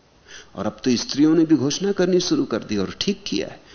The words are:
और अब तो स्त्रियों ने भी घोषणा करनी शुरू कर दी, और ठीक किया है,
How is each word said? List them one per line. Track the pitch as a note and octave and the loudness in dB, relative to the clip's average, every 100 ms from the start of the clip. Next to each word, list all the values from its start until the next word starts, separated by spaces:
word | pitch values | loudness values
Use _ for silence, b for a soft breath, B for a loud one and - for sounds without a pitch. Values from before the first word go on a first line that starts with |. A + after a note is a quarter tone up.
| _ _ B B B - | _ _ B B B -8
और | G#2+ | -6
अब | - | -2
तो | C3 A#2 | 0 0
स्त्रियों | - C3 D#3 E3 | -2 2 4 4
ने | D#3+ | 4
भी | D3 | 4
घोषणा | C3+ - G3 | 2 -2 -2
करनी | G3 F3+ F3+ | 0 2 2
शुरू | - C#3+ C3+ | 2 0 0
कर | G#2+ | -4
दी, | - G#2 | -2 -2
और | F#2 - | -2 -2
ठीक | - G2 - | -4 -4 -4
किया | - - | -6 -6
है, | - b | -12 b